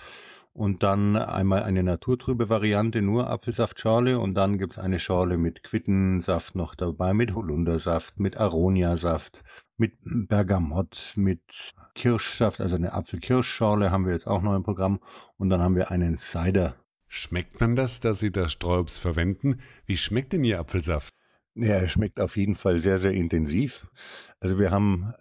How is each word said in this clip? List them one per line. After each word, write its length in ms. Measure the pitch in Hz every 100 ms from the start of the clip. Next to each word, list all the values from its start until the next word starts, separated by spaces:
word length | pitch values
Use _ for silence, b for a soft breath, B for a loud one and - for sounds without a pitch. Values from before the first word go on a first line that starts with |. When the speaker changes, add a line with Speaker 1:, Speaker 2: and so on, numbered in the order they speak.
| B B B B B
Speaker 1:
Und 280 | - 104 95
dann 320 | 101 98 101
einmal 480 | 107 - 95 95 95
eine 220 | 104 95
naturtrübe 640 | 90 85 - 127 - 123 107
Variante, 520 | 110 107 101 113 113
nur 300 | 98 113 127
Apfelsaftschorle. 880 | 113 - 113 110 - 113 113 123 123
Und 160 | 104
dann 240 | 95 98 101
gibt's 180 | 92 -
eine 220 | 92 92
Schorle 400 | - 90 90 87
mit 240 | 85 -
Quittensaft 960 | - 107 - 95 95 92 85 85 - 92
noch 180 | 80
dabei, 400 | - 87 80 92
mit 180 | 104 117
Holundersaft, 840 | 98 90 76 85 82 87 82 - -
mit 180 | 95 -
Aroniasaft, 1040 | 104 82 92 95 87 85 85 80 - - B B B -
mit 160 | 113 -
Bergamott, 1080 | - 120 98 104 95 95 78 85 87 - -
mit 600 | - 95 90 _ - - - b
Kirschsaft, 680 | - 123 113 - - 113 -
also 140 | 90
eine 180 | 87 87
Apfelkirschschorle 1000 | 98 - - - 127 120 - 110 104 101
haben 140 | 95 92
wir 80 |
jetzt 120 | 85 -
auch 160 | 101
noch 140 | 101 98
im 80 |
Programm. 340 | 92 92 95 101 B B B -
Und 120 | 95
dann 100 | 92
haben 160 | 90 90
wir 160 | -
einen 260 | 90 85 78
Cider. 560 | - 82 87 95 80 - _ _ _
Speaker 2:
Schmeckt 540 | - - 90 - -
man 160 | 117 120
das, 240 | 127 -
dass 180 | 117 98
Sie 140 | 107
da 160 | 95 85
Streuobst 500 | - 87 90 85 -
verwenden? 640 | 90 80 87 95 139 120 B B -
Wie 100 | 95
schmeckt 360 | - 107 139
denn 100 | 180
Ihr 160 | 123 92
Apfelsaft? 560 | 82 95 80 76 - _ _ _ _
Speaker 1:
Ja, 200 | 113 113
er 140 | 98 90
schmeckt 320 | 90 104 -
auf 160 | 95 104
jeden 200 | 98 98
Fall 240 | 98 85
sehr, 180 | 90 95
sehr 140 | 95
intensiv. 760 | 92 82 82 76 82 135 - - B B B B B
Also 180 | 92 95
wir 120 | 95
haben 420 | 101 104 92 101 -